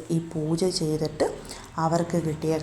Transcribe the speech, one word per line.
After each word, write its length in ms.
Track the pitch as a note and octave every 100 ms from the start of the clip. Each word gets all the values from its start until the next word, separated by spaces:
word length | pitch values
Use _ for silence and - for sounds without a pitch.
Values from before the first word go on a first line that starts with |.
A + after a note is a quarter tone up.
| -
ഈ 80 | E3 E3
പൂജ 320 | D#3+ D3+ E3 F#3 -
ചെയ്തിട്ട് 500 | D#3 D#3 G3+ - F#4+ - - - - -
അവർക്ക് 440 | D#3+ E3+ E3+ F3
കിട്ടിയ 300 | D#3 D#3 D#3+ D#3